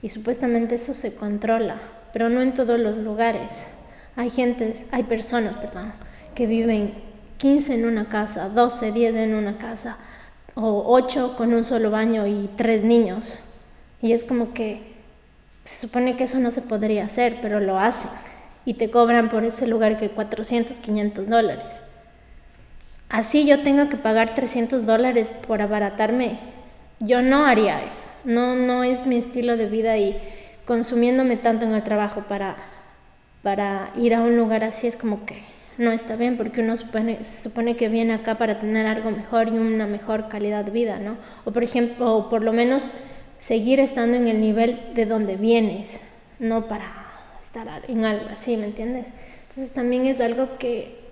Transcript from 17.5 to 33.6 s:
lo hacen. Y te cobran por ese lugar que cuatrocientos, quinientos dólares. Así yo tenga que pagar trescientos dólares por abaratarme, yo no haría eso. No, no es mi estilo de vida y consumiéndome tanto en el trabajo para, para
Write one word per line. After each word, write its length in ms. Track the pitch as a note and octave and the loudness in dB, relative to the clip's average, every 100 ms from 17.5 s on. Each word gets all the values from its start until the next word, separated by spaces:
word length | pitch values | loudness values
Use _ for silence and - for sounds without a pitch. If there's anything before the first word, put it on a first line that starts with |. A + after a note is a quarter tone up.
| G#3 | 0
lo 200 | G3 F#3+ | 0 2
hacen. 300 | G#3 A#3+ - - - - - - - | 2 0 -8 -12 -16 -20 -20 -10 -8
Y 100 | A3 | -2
te 140 | A3 | 2
cobran 400 | A#3+ A#3 A#3+ A3+ | 6 6 6 4
por 140 | A3+ | 2
ese 240 | A3+ - B3 | 0 0 0
lugar 320 | A3 A3 G#3+ | 4 4 2
que 100 | G#3+ | -2
cuatrocientos, 680 | G#3+ G#3 - A3+ A#3 A#3 - | -4 -6 -6 -2 0 0 -6
quinientos 520 | - G#3+ G#3 G3+ G3 | -2 0 0 -2 2
dólares. 440 | A#3 A3 A2+ - - - - - - - - - - - - - - - | 4 4 -2 -10 -16 -20 -20 -20 -20 -20 -20 -20 -20 -20 -20 -20 -20 -6
Así 360 | A3 A3 D4 D4 | -4 2 4 6
yo 140 | C#4+ | 6
tenga 300 | C#4+ C#4 C#4+ | 6 4 4
que 80 | C#4+ | 2
pagar 380 | A3 A3 A3+ A3+ | 2 2 2 0
trescientos 500 | B3+ B3 A#3 C4 A3 | -2 -2 -2 0 2
dólares 500 | A3+ B3+ A#3+ A3 - - | 4 4 2 0 -6 -4
por 140 | G#3+ | -2
abaratarme, 800 | G3+ G#3+ G#3 G3+ G#3+ B3 A#3+ - - - - - - - | 0 0 -2 0 0 2 -2 -4 -12 -18 -20 -20 -20 -8
yo 220 | G#3+ B3 | 2 4
no 240 | B3+ C#4 D4 | 6 6 6
haría 380 | A#3 G#3 D3+ | 6 4 0
eso. 240 | - - - - | -6 -12 -16 -12
No, 320 | C4 A#3 B3 B3+ | -2 0 2 2
no 280 | B3+ B3 | 2 2
es 240 | B3 B3+ C4 | 2 0 2
mi 100 | A#3+ | 0
estilo 400 | A#3+ B3+ A#3+ A#3 | 0 -2 0 0
de 80 | G#3 | 0
vida 320 | A3 A3+ A3 | 0 2 2
y 180 | G3+ G3+ - - - - - | 2 -2 -8 -16 -20 -20 -2
consumiéndome 720 | A#3+ B3 A#3+ A#3+ C4 C4 A#3 | -2 0 2 4 4 2 2
tanto 280 | A#3 A3 A3+ | 2 2 2
en 80 | |
el 100 | A3 | 0
trabajo 380 | G#3+ G#3+ G#3 G#3 G3+ | 0 0 0 -4 -6
para, 260 | G3+ G3 - - - - - - _ _ - | -6 -4 -8 -14 -20 -20 -20 -20 _ _ -6
para 480 | G3+ G3 | -2 0